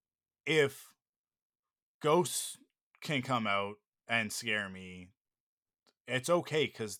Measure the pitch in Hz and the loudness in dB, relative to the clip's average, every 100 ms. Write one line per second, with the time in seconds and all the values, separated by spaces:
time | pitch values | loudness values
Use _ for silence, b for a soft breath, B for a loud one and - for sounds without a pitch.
0 | _ _ _ _ - 156 139 - - _ | _ _ _ _ 0 4 4 0 -18 _
1 | _ _ _ _ _ _ _ _ _ _ | _ _ _ _ _ _ _ _ _ _
2 | 147 165 170 - - - _ _ _ _ | 4 4 4 -2 -6 -10 _ _ _ _
3 | - 147 123 127 110 101 101 104 _ _ | -4 -2 0 0 2 2 0 -6 _ _
4 | - 117 107 - 117 107 98 95 92 90 | -2 -2 -2 -4 -2 -2 -2 -8 -14 -14
5 | 90 _ _ _ _ _ _ _ _ _ | -18 _ _ _ _ _ _ _ _ _
6 | - 123 123 175 - 151 127 - 107 | -4 -2 2 0 2 0 0 -2 -8